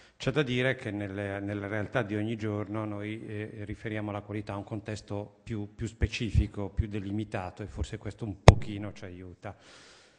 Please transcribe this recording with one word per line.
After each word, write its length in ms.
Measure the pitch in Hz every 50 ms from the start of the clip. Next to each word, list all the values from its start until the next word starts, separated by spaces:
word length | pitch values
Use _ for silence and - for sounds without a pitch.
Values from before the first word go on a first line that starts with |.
| - - _
C'è 160 | - - 135
da 100 | 131 151
dire 340 | 147 123 123 127 127 135 131
che 140 | 127 - 110
nelle, 500 | 101 104 104 95 95 101 101 98 98 101
nella 280 | 101 101 104 101 98
realtà 340 | 98 107 107 101 - - 131
di 140 | 110 98 104
ogni 220 | 104 104 113 117
giorno 480 | 104 110 110 104 104 104 95 104 110 107
noi, 380 | 107 104 101 104 107 110 113 113
eh, 400 | 110 107 104 107 107 113 110 104
riferiamo 460 | 107 107 - - 113 107 107 107 107
la 100 | 101 104
qualità 320 | 101 - 104 107 104 - 98
a 40 |
un 60 | 101 98
contesto 760 | - 117 104 - - 107 - - - 104 101 104 - - - -
più, 320 | - 113 104 104 107 -
più 100 | - 117
specifico, 840 | 107 110 - 117 107 - - 123 101 - - 104 101 - 104 101 95
più 180 | - - 113
delimitato 760 | 104 101 104 95 98 101 107 107 107 - 101 92 90 - -
e 60 | 104
forse 300 | 98 - - - - 113
questo 280 | 104 - 104 - - 120
un 160 | 107 92 -
pochino 520 | - - - - 98 107 104 101 104 101 -
ci 120 | - 107
aiuta. 500 | 92 90 92 92 90 92 - - 104 90 - - - - - - - - - - - -